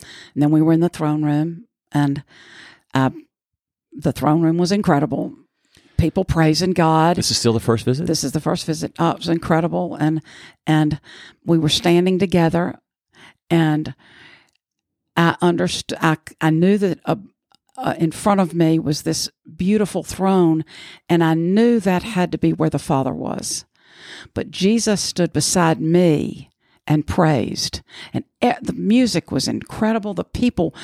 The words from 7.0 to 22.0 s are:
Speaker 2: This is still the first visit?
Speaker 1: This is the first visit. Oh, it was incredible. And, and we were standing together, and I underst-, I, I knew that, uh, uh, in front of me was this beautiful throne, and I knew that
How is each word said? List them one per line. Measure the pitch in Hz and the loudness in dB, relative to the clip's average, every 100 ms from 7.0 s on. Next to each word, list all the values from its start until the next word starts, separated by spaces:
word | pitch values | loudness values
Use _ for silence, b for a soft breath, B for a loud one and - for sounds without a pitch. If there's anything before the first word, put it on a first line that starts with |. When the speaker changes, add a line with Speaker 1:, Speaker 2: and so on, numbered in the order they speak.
| 165 175 | 2 2
Speaker 2:
This | - | -2
is | 107 | 0
still | 120 | 0
the | 113 | 0
first | - 113 - | 0 0 0
visit? | 131 175 | -2 -2
Speaker 1:
This | 160 | -2
is | 135 | -2
the | 156 | -4
first | 160 175 - | -2 -4 -4
visit. | 156 - - | -6 -6 -2
Oh, | 165 | -2
it | - | -2
was | 170 | -4
incredible. | 170 - 160 165 175 175 - | -2 0 0 0 -2 -4 -2
And, | 151 160 B B B B - | -2 -2 B B B B 0
and | 156 151 151 B B B B - | 2 2 -2 B B B B 0
we | 165 | 2
were | 156 | 2
standing | - 175 170 180 185 | 0 2 4 4 0
together, | 190 175 165 165 180 - _ _ _ B B _ - | 2 2 2 0 -4 -8 _ _ _ B B _ -2
and | 170 160 151 151 - b b b b b _ _ _ _ _ _ - | 2 2 0 -4 -12 b b b b b _ _ _ _ _ _ 0
I | 170 - | 0 2
underst-, | 180 170 180 - - - | 0 0 -2 -4 -8 -4
I, | 160 156 - - | -2 -2 -6 -4
I | 160 | 0
knew | 160 180 202 | 2 4 2
that, | 196 160 - | 0 -2 -6
uh, | 160 - _ _ _ _ - | -6 -8 _ _ _ _ -8
uh, | - - | -6 -2
in | 165 | -2
front | - 214 196 | 0 0 2
of | 170 170 | 0 0
me | 160 160 | 2 2
was | - 156 | -2 -4
this | 160 156 - _ - 156 | -4 -6 -8 _ -16 -4
beautiful | 180 208 202 185 | 0 0 0 -4
throne, | - - 190 190 170 160 B B B B - | -8 -4 0 4 4 2 B B B B -2
and | 170 | 2
I | 160 160 | 2 2
knew | 170 202 233 233 | 2 2 4 2
that | 190 180 | 2 -2